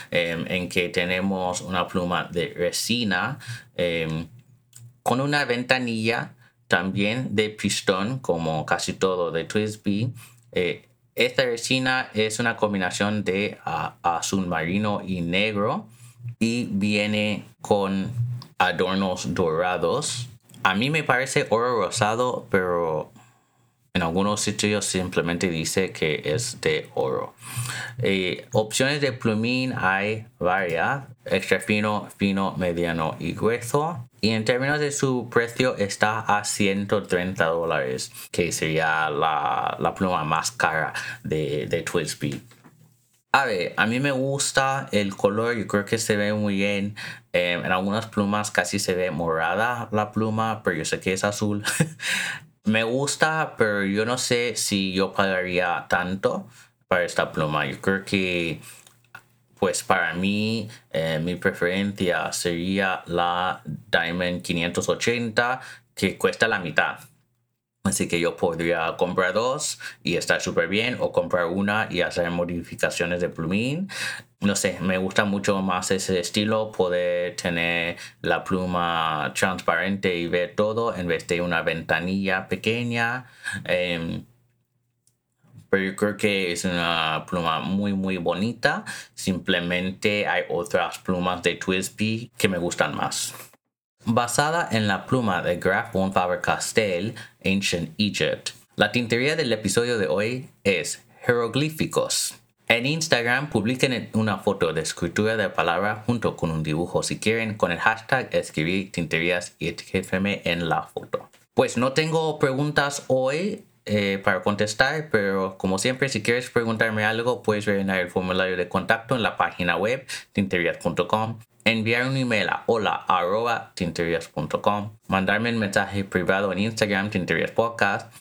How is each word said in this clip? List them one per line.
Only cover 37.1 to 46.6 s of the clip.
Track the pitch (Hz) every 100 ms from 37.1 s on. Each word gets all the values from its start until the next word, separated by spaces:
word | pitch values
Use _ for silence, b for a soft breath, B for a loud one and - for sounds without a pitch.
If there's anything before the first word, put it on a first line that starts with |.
| 90 92 95 82
dólares, | 85 82 78 65 64 - B B
que | - 85
sería | - 80 78 80 78 78
la, | 73 78 76 71 - - -
la | 82 -
pluma | 95 87
más | 78 80 -
cara | - 85 78 71 B B B
de, | - 78 71 73 57
de | 85
Twisby. | - 87 78 - 73 67 - - - _ - _ _ _ _
A | 131 135
ver, | 95 80 -
a | 104
mí | 123
me | 143
gusta | 131 135 139 - - 135 139 131
el | 101 98 95
color, | 101 107 117 117
yo | 95
creo | 101 101
que | 113
se | 110 104
ve | 104
muy | 107 104
bien. | 98